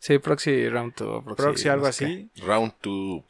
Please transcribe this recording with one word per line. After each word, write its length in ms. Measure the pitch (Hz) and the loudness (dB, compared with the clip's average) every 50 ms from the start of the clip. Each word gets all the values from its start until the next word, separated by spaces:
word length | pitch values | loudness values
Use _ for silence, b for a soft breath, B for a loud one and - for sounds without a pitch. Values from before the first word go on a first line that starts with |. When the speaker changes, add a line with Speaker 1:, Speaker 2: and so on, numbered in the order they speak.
Speaker 1:
Sí, 180 | - - 143 139 | 2 2 2 2
Proxy 500 | - - 151 143 - 156 135 127 117 117 | 4 0 -2 0 2 0 2 2 2 0
Round 260 | 117 120 120 120 - | -2 -2 -4 -6 -8
Two 140 | - 110 104 110 | -8 -6 -6 -6
o 60 | 113 | -6
Proxy, 200 | 135 110 107 - | -8 -8 -2 0
Speaker 2:
Proxy, 260 | 143 147 143 - - 147 | 2 2 2 2 2 2
algo 180 | 139 139 139 | 2 4 2
Speaker 1:
no 60 | 135 | 0
sé 120 | 120 - 139 | 0 0 -2
Speaker 2:
así. 260 | 151 175 190 208 226 _ | -4 -4 -6 -10 -16 _
Speaker 1:
qué. 80 | - - | -6 0
Speaker 3:
Round 280 | 92 107 113 113 110 - _ | 2 2 2 2 0 -4 _
Two 440 | - 104 98 98 95 98 90 - - | -6 -4 -4 -4 -4 -4 -6 -6 -6